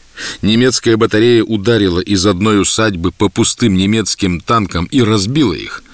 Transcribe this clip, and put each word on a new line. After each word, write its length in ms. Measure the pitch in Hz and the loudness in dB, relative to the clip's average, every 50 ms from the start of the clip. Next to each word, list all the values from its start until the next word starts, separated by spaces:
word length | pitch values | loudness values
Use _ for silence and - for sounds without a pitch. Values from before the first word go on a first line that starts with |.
| - - - - - - - - | -20 -20 -16 -12 -12 -12 -10 -4
Немецкая 560 | - 98 110 117 127 131 123 - - 117 113 | -2 -2 0 2 2 0 0 0 0 0 2
батарея 460 | 110 113 104 - 107 113 120 120 113 104 | 2 0 0 2 2 2 4 4 2 2
ударила 560 | - 113 104 95 117 117 107 101 92 85 90 | 0 -4 -2 0 0 2 2 2 2 0 -2
из 260 | - - 101 95 87 | -2 0 0 2 2
одной 360 | 104 95 87 104 110 107 101 | 0 0 2 0 2 2 2
усадьбы 500 | 90 - - - 110 110 98 85 85 90 | 2 0 0 0 0 -2 -2 -2 -4 -4
по 180 | - - 104 95 | -2 -2 -2 -2
пустым 460 | - - 110 - - - 123 110 92 | 0 0 0 0 0 0 0 2 2
немецким 640 | 92 95 101 110 110 98 - - - 98 92 87 80 | 2 2 0 0 0 -2 -2 -2 -2 -2 -2 -2 -4
танкам 440 | - - - 113 101 87 - 85 87 | -4 -2 -2 -2 -2 -2 -4 -6 -4
и 160 | - - 135 | 0 0 0
разбила 520 | 117 107 110 104 98 110 135 160 139 98 78 | 2 2 2 0 0 0 0 0 0 0 -2
их. 300 | - - - - - - - | -4 -8 -10 -14 -16 -18 -20